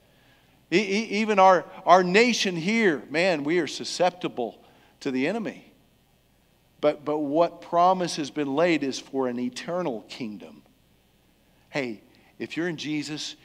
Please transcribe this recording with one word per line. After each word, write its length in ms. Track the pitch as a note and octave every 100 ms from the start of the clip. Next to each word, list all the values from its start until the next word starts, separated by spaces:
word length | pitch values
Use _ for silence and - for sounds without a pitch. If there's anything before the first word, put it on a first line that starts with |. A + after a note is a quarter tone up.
| _ _ _ _ _ _ _
E-, 60 | E3+
e-, 420 | G3+ G3+ A3+ G3+
even 160 | G#3+ G3+
our, 280 | F#3+ F3+ - - -
our 180 | F3+
nation 520 | F3+ F#3+ B3 A3 G#3 E3+
here, 480 | E3+ A3+ G#3 C3+ A2+
man, 320 | D3 F#3+ D#3
we 160 | C#3+ F3
are 80 | C#3+
susceptible 920 | - A#2+ - F3 F3 D#3+ A#2+ A2+ - _ _ _ _
to 100 | C#3+
the 160 | B2+ C#3+
enemy. 440 | A3+ F3 - - _ _ _ _ _ _ _ _ _ _ _
But, 240 | D3+ D3+ D3
but 140 | D3+
what 420 | D3 D3+ E3+ -
promise 540 | - E3+ F3 F#3 E3+ -
has 160 | C3+
been 240 | D3 C#3+ C#3
laid 280 | F3 D#3
is 140 | C#3 A#2+
for 300 | - C3+ B2+
an 100 | B2
eternal 640 | B2 - - F3+ E3+ A2 -
kingdom. 540 | - A#2 G2 - - _ _ _ _ _ _ _ _ _ _ _
Hey, 320 | D3+ B2 G#2+ _ _ _ _
if 180 | A#2 D3+
you're 120 | F3
in 80 | D3
Jesus, 580 | C#3 D3+ C#3 D3+ - -